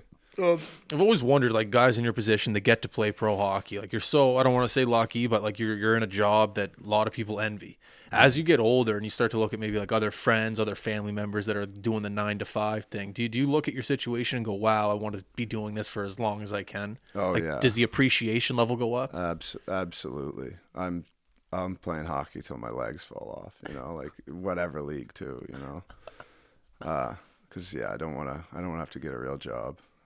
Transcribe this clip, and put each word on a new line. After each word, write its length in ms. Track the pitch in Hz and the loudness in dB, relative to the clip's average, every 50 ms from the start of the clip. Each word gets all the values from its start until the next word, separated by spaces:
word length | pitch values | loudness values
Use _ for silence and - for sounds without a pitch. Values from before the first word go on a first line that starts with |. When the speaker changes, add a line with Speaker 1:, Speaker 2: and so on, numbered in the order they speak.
| - _ - _ _ _ - | -18 _ -20 _ _ _ -4
Speaker 1:
Um, 220 | 202 180 175 170 160 156 - - - _ - 151 | 0 4 4 4 2 0 -12 -18 -18 _ -4 2
I've 80 | 147 | 4
always 220 | 196 220 233 147 120 | 6 6 6 6 6
wondered, 280 | 123 139 143 123 117 | 6 6 6 6 6
like, 180 | 113 110 113 104 | 4 2 2 4
guys 260 | 117 120 123 127 110 | 6 6 6 6 6
in 60 | 117 120 | 4 0
your 100 | 117 107 | 0 0
position 400 | 120 104 110 107 104 - 113 104 | 0 4 4 4 4 4 0 0
that 60 | 104 | 2
get 200 | 98 120 113 - - | 6 6 4 4 2
to 40 | |
play 240 | - - 117 107 104 | -6 -2 0 0 0
pro 240 | - - 113 107 101 | 0 0 0 0 2
hockey, 420 | 98 101 98 95 98 - - 101 101 | 2 2 0 0 -2 -4 -6 -8 -8
like, 120 | 107 95 | -8 -4
you're 80 | 117 107 | -4 -4
so, 360 | - - 151 147 135 127 123 | -2 2 4 6 6 6 6
I 60 | 131 131 | 6 6
don't 100 | 131 123 | 6 6
wanna 160 | 123 123 113 | 4 2 2
say 160 | - 135 127 | 4 2 4
lucky, 400 | 120 117 113 113 - - 117 120 | 4 4 4 2 2 0 -2 0
but, 140 | 113 113 101 104 | 2 2 2 2
like, 140 | 107 104 117 | 0 -2 -2
you're, 160 | 113 110 107 | -2 -2 0
you're 220 | 101 107 110 113 | 2 4 4 4
in 60 | 113 110 | 4 2
a 40 | |
job 480 | 95 95 101 104 104 107 107 110 104 104 | 0 2 2 4 6 8 6 6 4 2
that 160 | 110 98 92 - - - | -4 -4 -4 -6 -12 -4
a 40 | |
lot 200 | 104 107 107 110 | 0 2 2 2
of 60 | 110 - | 2 -2
people 260 | 117 107 104 107 101 | -6 -6 -4 -4 -4
envy. 380 | 107 107 104 95 90 95 - _ _ - - - - - | -4 -4 -4 -8 -12 -16 -20 _ _ -20 -20 -20 -12 -2
As 260 | 104 110 127 139 123 | 6 6 8 8 6
you 60 | 160 160 | 4 4
get 160 | 170 156 123 | 4 4 6
older 360 | 110 117 123 127 120 110 104 | 6 6 6 6 6 4 2
and 80 | 104 107 | 0 -2
you 40 | 107 | -4
start 220 | - - 120 107 | 0 0 0 2
to 60 | - 110 | 2 0
look 140 | 110 104 113 | 0 0 -2
at 60 | 107 | -4
maybe, 180 | 110 107 104 104 | -4 -2 -2 -2
like, 120 | 101 - | 0 0
other 180 | 110 110 107 104 | 0 2 2 0
friends, 480 | - - - 120 113 110 110 113 110 110 | -2 0 2 2 2 2 2 -2 -2 -2
other 160 | 107 104 95 | -2 -2 -4
family 360 | - - 113 107 107 104 104 | -6 -4 -4 -4 -4 -4 -4
members 340 | 104 104 104 104 101 107 98 | -4 -4 -4 -2 -4 -4 -2
that 80 | 107 101 | -2 -2
are 80 | 101 101 | -2 -4
doing 360 | 101 101 101 98 117 110 110 104 | -6 -8 -4 -2 -2 -2 0 -2
the 60 | 104 | -4
nine-to-five 760 | 101 104 104 104 104 98 104 - - 107 107 107 110 107 - | -4 -2 -2 -2 -2 -4 -6 -4 -2 -2 -2 0 -2 -4 -6
thing, 260 | - - 101 98 101 | -8 -8 -8 -8 -8
do 120 | 92 120 117 | -4 -4 -4
you, 60 | 113 | -2
do 80 | 113 127 | 0 0
you 80 | 143 | 0
look 200 | 139 143 151 147 | 2 2 0 0
at 60 | 147 131 | -2 -6
your 100 | 135 - | -6 -2
situation 540 | - 139 131 - 120 117 120 120 - 131 | -2 -2 -2 -2 -4 -4 -2 -2 -2 -4
and 80 | 120 107 | -4 -4
go, 80 | 110 98 | -4 -4
"Wow, 360 | 98 110 110 107 107 107 104 | 0 2 2 4 4 2 2
I 20 | 104 | 0
wanna 280 | 104 104 107 104 98 - _ - | 0 -2 -6 -6 -8 -12 _ -8
be 100 | 123 117 | -8 -6
doing 280 | 104 113 107 107 107 104 | -4 -4 -6 -6 -6 -6
this 120 | 107 104 | -6 -6
for 160 | - - 107 101 | -6 -4 -6 -6
as 160 | 101 95 117 | -6 -4 -2
long 220 | 113 107 104 107 | -2 -2 -2 -4
as 100 | 107 101 104 | -6 -6 -6
I 100 | 101 92 | -6 -6
can"? 340 | - - 101 101 104 113 - _ - - | -6 -8 -8 -8 -8 -10 -14 _ -10 -4
Speaker 2:
Oh, 160 | 101 92 92 | -2 0 2
Speaker 1:
Like, 120 | 87 - 82 | 2 0 0
Speaker 2:
yeah. 160 | 78 73 58 | 0 -2 2
Speaker 1:
does 160 | 135 120 104 | 2 2 4
the 80 | 117 117 | 4 0
appreciation 720 | 110 - 139 135 127 - - 117 110 113 120 - - 127 | 0 2 2 2 2 2 0 0 0 -2 -2 -2 0 2
level 200 | 117 117 117 123 | 0 2 2 0
go 160 | 120 123 117 120 | -2 -2 -2 -2
up? 180 | 123 135 135 - | -2 -4 -4 -4
Speaker 2:
Abs-, 440 | 87 87 85 85 82 - - - - - | -4 -4 -4 -4 -4 -8 -12 -12 -10 -8
absolutely. 880 | - 95 95 92 85 - - - 69 65 71 69 71 - - 67 64 - - _ _ - | -4 -4 -4 -4 -4 -8 -10 -10 -8 -6 -6 -6 -8 -8 -8 -10 -12 -12 -16 _ _ -8
I'm, 320 | 80 92 90 87 87 82 _ _ _ _ _ _ _ _ - | -6 -4 -4 -4 -6 -8 _ _ _ _ _ _ _ _ -8
I'm 240 | 90 92 90 92 90 | -6 -4 -4 -4 -6
playing 300 | - - 90 82 78 80 | -8 -6 -6 -6 -6 -4
hockey 360 | 82 73 69 73 - - - | -4 -4 -6 -6 -6 -12 -14
till 160 | - - 69 | -12 -12 -12
my 120 | 58 57 58 | -10 -10 -8
legs 320 | 58 65 60 55 71 - - | -6 -6 -6 -6 -8 -12 -14
fall 400 | - - - - 53 - - - | -14 -14 -14 -12 -12 -12 -14 -14
off, 100 | - - _ - | -16 -18 _ -16
you 80 | - 71 | -12 -12
know, 180 | 65 62 76 85 | -10 -10 -10 -10
like, 180 | 76 69 76 - - - | -10 -10 -12 -14 -16 -16
whatever 540 | 67 76 90 92 98 90 87 87 82 69 76 | -14 -12 -8 -4 -4 -2 -2 -2 -4 -4 -8
league 320 | 73 73 76 67 60 - - | -8 -6 -8 -8 -10 -12 -14
too, 320 | - - 67 64 60 - - | -14 -12 -12 -12 -12 -14 -14
you 60 | - 69 | -14 -12
know. 240 | 69 67 71 87 - _ - - - - - - - _ _ _ _ _ _ _ _ _ _ _ | -12 -12 -12 -14 -14 _ -20 -20 -20 -20 -20 -20 -20 _ _ _ _ _ _ _ _ _ _ _
Uh, 340 | - 80 78 67 64 57 - - _ _ _ _ _ _ | -6 -4 -2 -2 -2 -4 -6 -12 _ _ _ _ _ _
'cause, 240 | - 92 87 87 73 | -14 -12 -10 -8 -8
yeah, 180 | 64 53 50 | -6 -6 -6
I 60 | 50 | -6
don't 180 | 62 80 80 71 | -6 -8 -8 -6
wanna, 300 | 69 73 67 69 80 87 - - | -6 -6 -8 -8 -10 -12 -12 -10
I 40 | 82 | -8
don't 80 | 90 87 | -8 -6
wanna 120 | 82 82 | -6 -8
have 100 | 76 - | -8 -10
to 80 | - 69 | -10 -10
get 120 | 76 71 | -10 -8
a 60 | 65 60 | -8 -8
real 180 | 64 65 71 | -8 -8 -8
job 400 | 69 - 62 57 60 55 67 - _ _ _ _ _ _ | -8 -8 -10 -8 -8 -8 -10 -12 _ _ _ _ _ _